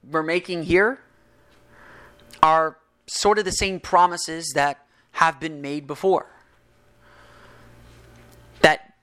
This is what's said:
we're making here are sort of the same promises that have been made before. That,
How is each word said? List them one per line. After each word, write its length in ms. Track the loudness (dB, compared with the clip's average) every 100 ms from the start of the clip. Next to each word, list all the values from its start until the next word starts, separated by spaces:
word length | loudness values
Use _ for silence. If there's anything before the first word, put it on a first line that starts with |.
we're 200 | -6 -6
making 400 | -2 -4 -4 -8
here 360 | 0 2 2 -2 _ _ _ _ _ _ _ -20 -20 -20 -20 _ -20 2
are 360 | 4 4 0 -6 _ _ -12
sort 320 | -2 0 0
of 80 | -2
the 60 |
same 280 | -4 -4 -6
promises 720 | 2 4 4 0 -8 -10 -6 -2
that 300 | -2 -4 _ _ _
have 260 | 0 0 0
been 220 | -12 -10
made 240 | -10 -10 -10
before. 420 | -4 0 -2 -4 _ _ _ _ _ _ _ _ -20 -20 -20 -20 -20 -20 -20 -20 -20 -20 -20 -20 -20 -20 2
That, 320 | 4 4 -6 _